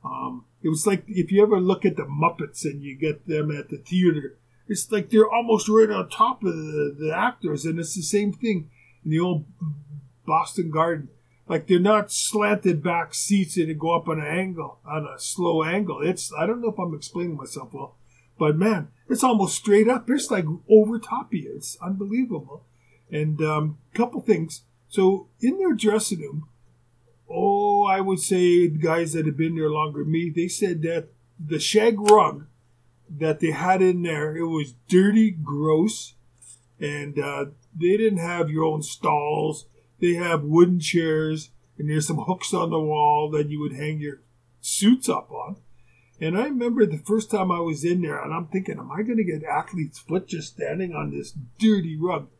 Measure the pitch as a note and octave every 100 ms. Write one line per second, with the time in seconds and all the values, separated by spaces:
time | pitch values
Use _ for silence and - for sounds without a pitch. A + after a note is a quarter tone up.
0 | - C3 C3 B2+ - _ - D#3 G#3 F#3+
1 | - F#3 E3+ G3 G#3 G3+ F#3 F#3 G3+ D3+
2 | C3+ D3 E3 E3 D3 - D3+ C#3+ C#3+ C3+
3 | D#3 D3+ - D#3 D3+ D3 - D3 - F3+
4 | F3+ D3+ C#3 - _ _ - G#3 - G#3
5 | D#3+ A3 G#3+ A#3 A#3 A3 - G#3+ G#3+ G3+
6 | E3+ - A3+ B3+ F#3+ D#3+ D#3 D3+ C#3+ C#3+
7 | D#3 E3 A3+ B3 E3 D3 D#3 E3 D#3+ G3
8 | D#3 G#3 G#3 - A#3 F#3+ D#3 _ _ _
9 | D#3 D#3 F3+ D#3 - - D#3+ C#3+ - D3
10 | - _ - D#3 D3+ - E3+ D#3 E3 E3
11 | C3+ _ _ _ _ E3 D3+ F3+ F#3+ G#3+
12 | G#3 - - G#3 G#3 G#3 F#3+ D#3 E3 E3+
13 | E3 - - G3+ F#3 F3+ D#3+ D#3 D#3+ E3+
14 | E3 D#3 D3 E3 F#3+ E3+ C#3+ - D#3+ D#3
15 | D3 - - - E3+ D#3+ D#3 F#3 F#3+ C#3+
16 | D3+ F3+ - D3+ E3 A#3+ A#3 G#3 F3 D3+
17 | - F3 F3 D3 C3+ D3 A#2+ C#3 C3+ _
18 | _ _ _ _ D3+ D3+ G3+ G3+ D3 _
19 | _ B3+ C4 A#3 A3+ - - G3+ A3 B3+
20 | - C4+ - F#3+ D#3 E3+ - G#3+ G#3+ A3+
21 | - A#3 - F3 C#3+ - - - F3+ G3
22 | G3+ A#3 B3 E3+ - D#3+ _ _ _ _
23 | _ D3+ D3+ D3+ D#3 D#3 D#3 - _ -
24 | A#3+ B3+ - F3+ D#3+ - _ _ _ -
25 | F#3+ F#3+ - _ A#3+ F#4+ F#4+ B3 G#3+ G#3+
26 | G#3+ F3+ D3 D3 - _ _ _ _ _
27 | _ _ _ E3 F#3+ G3+ G#3 G3+ G3+ F#3+
28 | F#3+ F#3+ - F#3 F3+ F3 E3+ D#3 D#3+ E3
29 | E3 D#3+ D#3 C#3 D#3+ E3 D#3 D3+ D3+ D3
30 | D3 D#3+ E3+ D#3+ F3+ - G3 E3 D#3+ E3
31 | D#3+ _ _ _ D3+ D#3 - G#3+ A3 G#3+
32 | G#3 G#3+ E3+ C#3+ D3 _ _ _ _ _
33 | _ D3 D#3+ D#3 D#3+ D3 F3 F#3 F#3 F3+
34 | E3+ D#3 D3+ D#3+ E3+ D#3+ C#3+ - _ F3+
35 | G3 A3 A3 E3 D3 C#3+ D#3 D#3 G3+ -
36 | - _ _ _ - - _ _ D3+ D3
37 | D3 C#3+ C#3+ C#3+ C#3+ - _ E3+ F3 G#3
38 | A3 G3 E3+ F3 D#3+ D#3 D#3+ D#3 D3+ -
39 | D3+ D3+ D3 D#3 - - - _ _ _
40 | F3 F3 F3 E3 D3 D#3+ F3+ F3+ D#3 F3
41 | E3 D#3 D#3 D#3 - - _ - D3 D#3
42 | D3+ D#3 - F#3 - F#3 E3 E3 D#3 D3+
43 | D3 D3 D3+ D3+ D3 D3+ D3+ C#3 D3+ D#3
44 | D3 C#3 _ _ _ _ - - G3 B3+
45 | - - - - - G3 - - - _
46 | _ _ D#3+ F#3 C#4 C4 A#3+ A#3+ G#3 D3+
47 | - A3 G#3 G#3 F#3 F3 E3+ D3 E3 F3+
48 | D#3+ C#3+ C#3+ E3 E3 F#3+ F#3+ - B2+ D3+
49 | A3 A#3 F3+ D3+ D#3 D3+ - F3+ D3+ -
50 | - F3+ - F3 D3+ - B2+ D#3+ F#3 D#3
51 | D3 C#3 C#3+ D3+ B2 - A3 G#3 E3 D#3
52 | F3 E3 C#3+